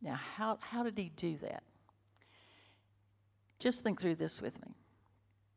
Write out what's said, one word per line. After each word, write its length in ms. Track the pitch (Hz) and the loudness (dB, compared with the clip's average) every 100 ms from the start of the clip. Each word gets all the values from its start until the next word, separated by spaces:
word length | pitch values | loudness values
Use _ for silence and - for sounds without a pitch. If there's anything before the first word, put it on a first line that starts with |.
Now, 140 | 185 135 | -4 -4
how, 420 | - - 220 214 | -4 -2 0 0
how 240 | - 233 | -2 0
did 140 | 240 208 | 0 0
he 120 | 175 156 | -4 -2
do 220 | 170 147 | -2 0
that? 260 | - - - - - _ _ _ - - - - - - _ _ _ _ _ _ _ - | -4 -6 -8 -20 -20 _ _ _ -20 -20 -20 -20 -20 -20 _ _ _ _ _ _ _ 2
Just 240 | 247 240 | 2 4
think 180 | 220 185 | 2 4
through 140 | 185 165 | 4 4
this 260 | 160 - | 0 -2
with 180 | 117 - - | -4 -6 -10
me. 80 | - - _ _ _ _ _ _ | -16 -20 _ _ _ _ _ _